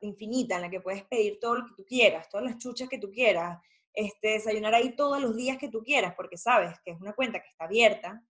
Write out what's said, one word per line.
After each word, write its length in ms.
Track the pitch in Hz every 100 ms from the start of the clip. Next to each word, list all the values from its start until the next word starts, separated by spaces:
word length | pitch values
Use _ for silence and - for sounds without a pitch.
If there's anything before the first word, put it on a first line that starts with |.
infinita, 560 | 208 202 214 254 233 180
en 60 |
la 80 | 175
que 100 | 185
puedes 240 | 180 196
pedir 340 | - 240 208 202
todo 180 | 233 240
lo 100 | 233
que 80 | -
tú 80 | -
quieras, 420 | 254 214 165 -
todas 180 | 202 247
las 120 | 226
chuchas 300 | 254 240 254
que 100 | 254
tú 140 | 202
quieras, 480 | 220 240 175 170 170 _ _ _
este, 360 | - 208 - 214
desayunar 440 | 220 214 214 214
ahí 220 | 233 254 247
todos 240 | 285 277
los 160 | 254 220
días 220 | 254 262
que 100 | 285
tú 160 | 226
quieras, 300 | 226 277 180 -
porque 220 | 180 175
sabes 380 | - 233 170 -
que 80 | -
es 80 | 170
una 120 | 196
cuenta 280 | 208 247 190
que 100 | -
está 160 | - 165
abierta, 540 | 220 220 - 175 220